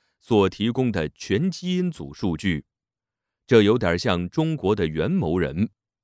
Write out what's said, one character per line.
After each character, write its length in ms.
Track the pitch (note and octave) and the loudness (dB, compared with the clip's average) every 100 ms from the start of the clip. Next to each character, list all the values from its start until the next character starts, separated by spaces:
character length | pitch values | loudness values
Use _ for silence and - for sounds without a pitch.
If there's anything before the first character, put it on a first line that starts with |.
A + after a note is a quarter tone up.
| _ _ | _ _
所 280 | - G#2+ F#2+ | 0 4 2
提 220 | - A2 | 0 -4
供 180 | A#2+ B2+ | -2 -2
的 200 | F#2+ D#2 | -2 -6
全 420 | - - G#2 F#3 | -8 -2 0 0
基 240 | - F3+ F3+ | -4 -4 -2
因 160 | F3+ | -2
组 220 | - C#2+ | -6 -12
数 240 | - G2 D#2 | -6 -4 -2
据。 260 | G2 D2+ - _ _ _ _ _ _ _ - | -2 -4 -6 _ _ _ _ _ _ _ 4
这 160 | A#2 | 6
有 160 | G2+ A#2+ | 6 4
点 220 | F#2 F2 | 2 0
像 300 | A#2 F2+ F2+ | 0 -2 -2
中 260 | - D#3+ D3+ | -2 -2 0
国 180 | F2+ | 0
的 140 | G#2 D#2+ | 0 0
元 240 | D#2 E2+ | -2 -2
谋 260 | F#2 D#2+ F2+ | 0 0 0
人， 320 | D2 D#2 A2+ _ _ _ | -2 -2 -4 _ _ _